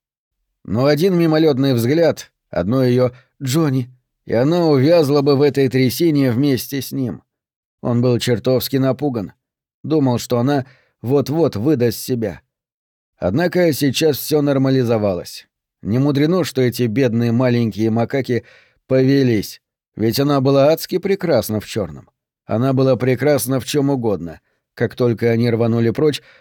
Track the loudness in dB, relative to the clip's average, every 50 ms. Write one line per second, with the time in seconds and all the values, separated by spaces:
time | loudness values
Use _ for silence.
0 | _ _ _ _ _ _ _ _ _ _ _ _ -10 -6 -2 0 2 2 2 2
1 | 2 2 2 2 2 2 2 2 2 2 2 2 0 0 0 0 0 0 2 2
2 | 2 0 0 -2 -8 -20 _ _ _ _ -6 -4 -2 0 0 0 2 2 2 2
3 | 0 0 -2 -8 _ _ _ -10 -6 -4 -2 0 0 0 -2 -2 -4 -6 -12 _
4 | _ _ _ _ _ -4 0 0 2 2 2 2 2 2 2 4 4 4 4 4
5 | 4 2 2 2 2 2 2 4 2 2 2 2 0 0 2 0 0 0 0 0
6 | 0 2 2 2 2 2 0 0 0 0 0 -2 -4 -8 -10 -10 -10 -8 -6 -6
7 | -6 -6 -8 -10 -16 _ _ _ _ _ _ _ _ _ _ _ -4 -2 0 0
8 | 2 2 0 0 0 -2 -2 0 0 0 0 0 -2 -2 -2 0 0 0 -2 -2
9 | -4 -4 -4 -6 -8 -8 -12 _ _ _ _ _ _ _ _ _ -6 -2 -2 0
10 | 0 0 0 -2 -2 -2 -2 0 0 0 0 -2 -4 -6 -12 _ _ _ _ _
11 | -4 0 0 0 0 0 0 0 0 0 0 -2 0 0 0 2 0 0 -2 -4
12 | -6 -6 -6 -4 -4 -6 -8 -10 _ _ _ _ _ _ _ _ _ _ _ _
13 | _ _ _ _ -4 -2 0 0 0 0 2 2 2 2 2 0 0 -2 0 2
14 | 0 0 0 -2 -2 -2 0 0 2 2 2 2 2 2 2 2 2 2 0 0
15 | 0 0 -2 -2 -6 -12 -16 -20 -20 _ _ _ _ _ _ _ -6 -2 0 2
16 | 2 2 2 2 2 2 2 0 -2 -2 0 0 0 0 0 0 -2 -2 0 0
17 | 0 0 0 0 0 0 0 2 2 2 2 0 0 -2 -2 -2 -2 0 0 0
18 | -2 -2 -2 -4 -2 -2 -4 -4 -4 -8 -16 _ _ _ _ _ _ 0 0 2
19 | 4 4 4 4 4 2 2 0 -2 -6 -12 -18 _ _ _ _ _ _ _ -2
20 | -2 0 0 0 0 0 0 0 2 2 4 4 4 4 2 0 -2 -6 -6 -4
21 | -2 -2 -2 -2 -2 0 0 0 0 -2 -4 -6 -6 -6 -6 -6 -6 -6 -10 -16
22 | -20 _ _ _ _ _ _ _ _ -4 -2 -2 0 0 2 2 2 2 2 2
23 | 0 0 0 0 0 0 0 0 0 -2 -4 -4 -4 -2 -2 0 0 0 0 -2
24 | -2 -2 -2 -2 -6 -10 -14 -16 _ _ _ _ _ _ _ -6 -6 -6 -2 -2
25 | -2 0 0 0 0 0 0 0 0 0 0 0 0 0 0 0 0 0 0 0
26 | 0 0 -2 -4 -10 _ _ _